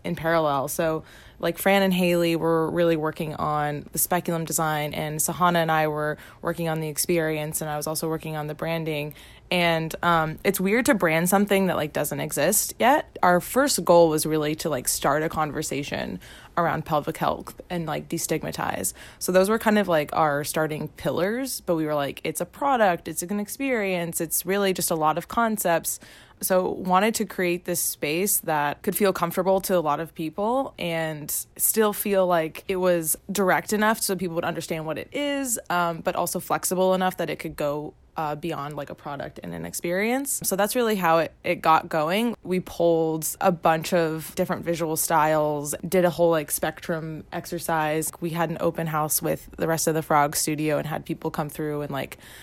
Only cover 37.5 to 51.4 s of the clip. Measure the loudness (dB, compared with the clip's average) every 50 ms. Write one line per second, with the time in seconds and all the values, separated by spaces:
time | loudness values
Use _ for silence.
37.5 | -6 -4 -2 -2 -2 -4 -6 -10 -14 _ _ _ _ -6 -4 -4 -4 -4 -6 -6
38.5 | -6 -6 -6 -8 -8 -8 -10 -10 -12 -12 -10 -10 -8 -8 -8 -10 -12 -12 -12 -10
39.5 | -8 -8 -8 -8 -8 -6 -4 -2 -2 0 0 0 0 -2 -2 -4 -6 -4 -2 -2
40.5 | 0 2 2 2 2 2 2 2 2 2 4 6 6 6 4 2 -4 _ -4 -4
41.5 | -2 2 4 4 6 4 4 2 0 0 0 0 0 0 0 0 -2 -4 -4 -4
42.5 | -2 -2 -2 -4 -2 2 4 4 4 4 2 0 0 -2 -4 -6 -4 0 2 2
43.5 | 2 4 4 2 2 2 0 0 0 2 2 0 -2 -4 -8 -8 -6 -4 -2 -2
44.5 | -2 -4 -4 -4 -2 -2 -2 -2 -2 -2 0 2 4 4 4 4 4 4 2 2
45.5 | 0 -2 -4 -6 -6 -6 -4 0 2 4 4 4 4 4 4 4 4 2 0 -2
46.5 | -4 -4 -4 -4 -6 -6 -6 -6 -4 -4 -6 -8 -10 -10 -12 -10 -10 -10 -8 -8
47.5 | -8 -6 -4 -2 0 0 0 0 0 -2 -2 -4 -6 -6 -6 -4 -2 -2 -2 -2
48.5 | -2 -2 -2 -2 0 -2 -2 -2 0 0 0 0 0 -2 0 -2 -2 -2 -6 -10
49.5 | -8 -4 -2 0 0 0 0 0 0 0 0 2 4 4 4 4 2 -2 -2 -2
50.5 | -2 -2 0 0 0 0 -2 -4 -6 -6 -6 -6 -6 -6 -6 -4 -4 -4